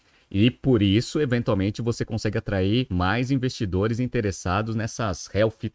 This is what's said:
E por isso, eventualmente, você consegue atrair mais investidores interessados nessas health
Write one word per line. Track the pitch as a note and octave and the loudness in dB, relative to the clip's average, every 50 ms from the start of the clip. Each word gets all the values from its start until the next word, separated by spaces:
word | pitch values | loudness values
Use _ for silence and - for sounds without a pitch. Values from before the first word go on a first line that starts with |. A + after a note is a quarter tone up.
| _ _ _ _ _ - | _ _ _ _ _ -4
E | - G2 A2 B2+ | 2 2 2 2
por | B2+ - - C3+ B2+ G#2+ | 2 0 0 2 4 4
isso, | G2+ G2 G2 A2+ B2 - - D#3 | 6 6 4 4 2 0 -2 -2
eventualmente, | D3+ A#2+ B2 A#2+ A2+ - G#2+ G2 F#2+ G#2 - - | 0 0 0 -2 0 0 0 0 0 -2 -2 -4
você | A2+ A#2+ A#2 - A#2 | -4 -4 -2 -4 -4
consegue | - A2+ G#2+ - A2 F#2+ A2 | -4 -4 -4 -2 -2 -4 -4
atrair | - - G#2 F#2+ F#2 G2 A2 B2+ B2+ - | -4 -2 0 0 2 2 2 0 0 0
mais | F#2 F2+ F2+ F#2 G#2 A#2+ C3 A#2+ | 0 0 0 2 0 0 0 0
investidores | C#3 B2+ B2 B2+ - - A#2 F#2 E2+ F#2 G2+ A#2 A#2 A2 | 0 0 -2 -2 -4 -4 -4 -2 0 0 0 0 0 -2
interessados | B2+ A#2+ - B2 G#2 G2+ - - - F2 F2+ G#2 A2 A2+ A2+ | -2 -2 -2 -2 -2 -2 -2 -4 -2 -2 0 0 -2 -2 -4
nessas | A#2 G2+ - - - A#2 G#2 F2 - - - - | -4 -4 -6 -6 -4 -4 -4 -4 -6 -8 -4 0
health | G2 A2 A2+ - - - G#2+ - | 2 2 2 0 -4 -10 -10 -6